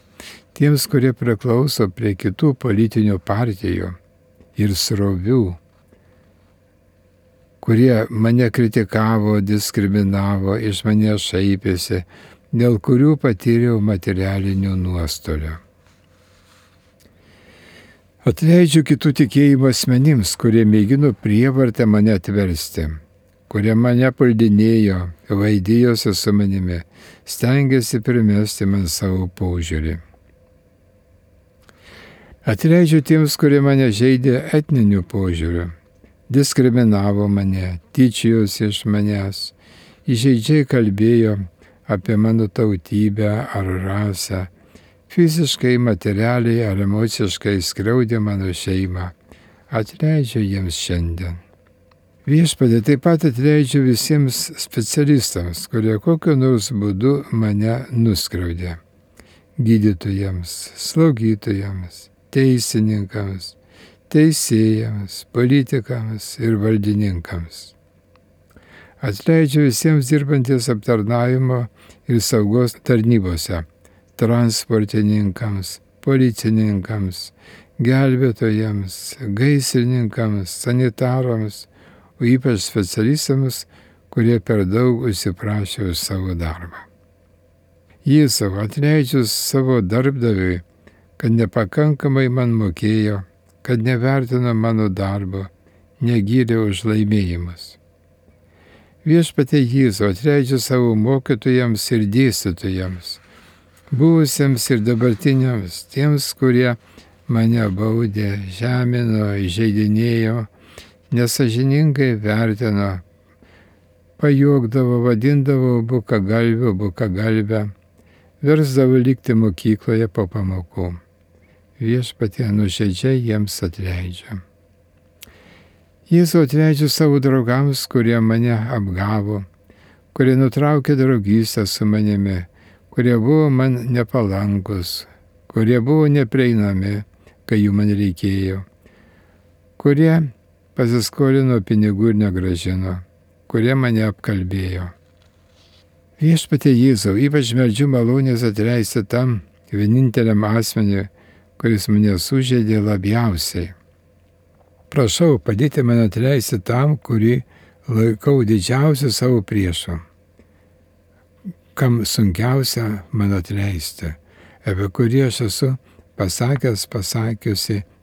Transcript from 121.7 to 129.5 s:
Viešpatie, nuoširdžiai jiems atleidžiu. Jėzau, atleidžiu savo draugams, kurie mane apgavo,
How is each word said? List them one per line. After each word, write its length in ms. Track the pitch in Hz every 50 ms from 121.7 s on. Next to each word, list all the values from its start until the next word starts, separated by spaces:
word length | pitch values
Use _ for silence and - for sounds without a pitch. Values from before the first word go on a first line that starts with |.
| _ -
Viešpatie, 720 | 120 113 120 127 120 - - - 117 104 - - 123 104
nuoširdžiai 720 | 104 107 104 92 - - 110 98 90 - - 131 135 127
jiems 400 | 120 113 107 107 104 101 - -
atleidžiu. 800 | 101 87 - - 92 90 90 90 90 90 90 - - - 107 92 87 _ _ _ _ _ _ _ _ _ _ _ _ _ _ _ - - - _ _ - - - - _ _ _ _ _ _ _ _ -
Jėzau, 340 | 165 170 175 156 - 170 151
atleidžiu 400 | 123 147 151 156 156 151 143 151 135
savo 300 | - - 160 147 143 143
draugams, 640 | 135 139 131 131 117 117 123 131 143 143 135 - - -
kurie 240 | - 127 113 117 117 117
mane 320 | 113 110 113 117 120 120 117
apgavo, 840 | 110 110 120 127 113 101 95 90 92 98 104 110 107 101 104 107 101 95 -